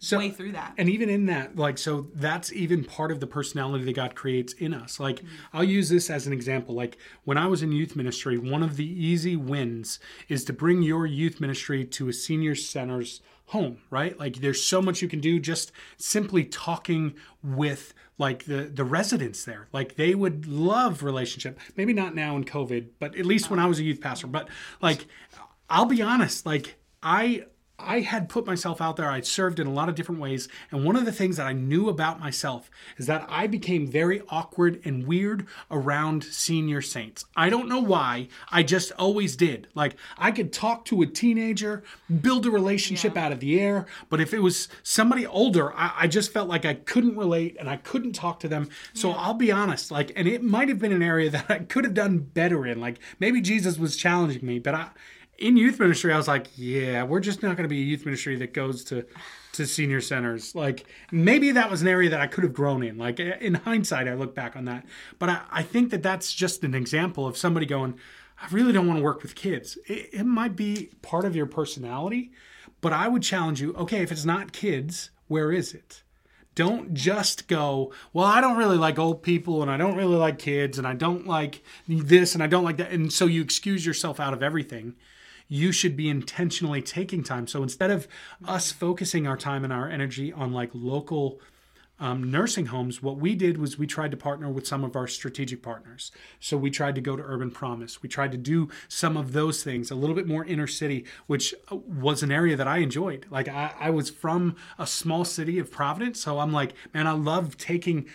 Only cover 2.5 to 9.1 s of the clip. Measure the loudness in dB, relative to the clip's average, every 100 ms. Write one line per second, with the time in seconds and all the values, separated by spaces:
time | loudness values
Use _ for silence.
2.5 | -4 0 0 0 -4 -4 -4 -6 -6 -6
3.5 | -4 -2 -2 -2 -4 -4 -6 -2 -2 -2
4.5 | -4 -6 -6 -8 -6 -4 -6 -8 -18 -8
5.5 | 0 2 4 4 4 2 -4 -4 -4 -2
6.5 | -4 -4 -4 -6 -8 -20 -10 -2 0 2
7.5 | 2 2 0 0 -2 -4 -4 -2 -2 0
8.5 | 0 0 -2 -4 -2 2